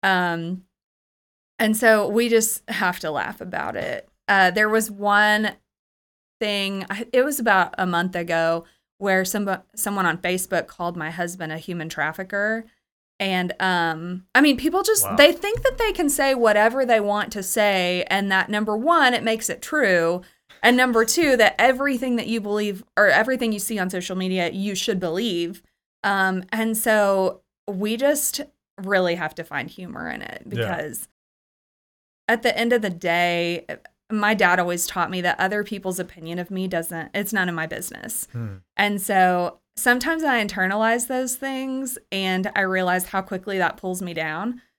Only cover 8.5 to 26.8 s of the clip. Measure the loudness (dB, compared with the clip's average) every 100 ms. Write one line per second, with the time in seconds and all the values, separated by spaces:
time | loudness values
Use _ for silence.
8.5 | 0 -4 _ _ _ 0 2 2 -2 -2
9.5 | -4 _ -8 -4 0 0 0 -2 -2 0
10.5 | -2 -2 -6 -6 -4 -8 -4 -6 -6 -8
11.5 | -8 -6 -8 -6 -4 -4 -4 -6 -2 -2
12.5 | -2 -6 _ _ _ _ _ -2 0 -2
13.5 | -2 0 2 0 -2 -6 -10 0 4 4
14.5 | 4 0 0 0 0 0 6 6 6 -2
15.5 | 0 -2 0 -2 0 -2 2 2 4 4
16.5 | 6 4 2 2 2 2 -2 -2 -6 -4
17.5 | 0 2 2 0 0 0 -2 2 0 0
18.5 | -2 -2 -2 2 4 4 2 0 -2 -4
19.5 | -8 -4 0 4 4 2 0 -6 _ _
20.5 | 2 4 4 4 4 2 2 4 6 4
21.5 | 6 2 2 0 -2 -2 -2 -2 -4 -2
22.5 | -2 -2 -6 -6 2 4 4 2 0 -2
23.5 | -2 -4 -4 -4 -4 -6 -4 -2 -2 -2
24.5 | -2 -4 -4 -2 -2 -2 -2 -2 -2 -4
25.5 | -8 _ _ _ _ -2 0 2 0 -4
26.5 | -4 -2 -2